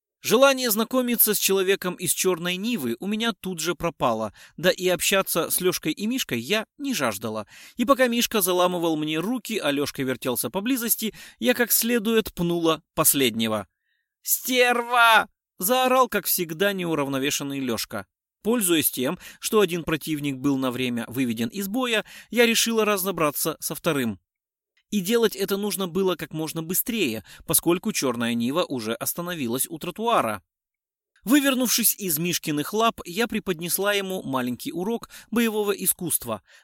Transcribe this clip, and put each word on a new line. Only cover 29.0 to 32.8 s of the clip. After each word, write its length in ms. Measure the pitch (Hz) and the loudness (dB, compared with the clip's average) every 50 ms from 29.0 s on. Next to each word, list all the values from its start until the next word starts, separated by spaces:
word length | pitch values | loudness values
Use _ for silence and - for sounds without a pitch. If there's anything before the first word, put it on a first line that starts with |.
| - - - - 170 175 180 165 139 113 113 135 - - | -4 -6 -6 -6 -6 -8 -6 -6 -4 -2 -2 -2 -4 -4
у 120 | 165 156 | -6 -10
тротуара. 640 | - 170 170 - 214 233 233 185 135 113 107 98 _ _ _ _ _ _ _ _ _ _ _ _ _ _ _ _ - | -10 -10 -8 -4 -2 0 2 2 2 0 -2 -6 _ _ _ _ _ _ _ _ _ _ _ _ _ _ _ _ -2
Вывернувшись 720 | 190 247 302 269 277 269 240 262 233 - - 226 - - | 2 4 4 4 4 2 2 0 0 0 2 2 2 0
из 240 | - 202 185 156 143 | 0 -4 -4 -2 -2
Мишкиных 540 | 170 175 170 - - - 156 147 147 - - | -2 -2 -2 -2 -2 -2 -2 -2 -2 -2 0
лап, 280 | 214 | 2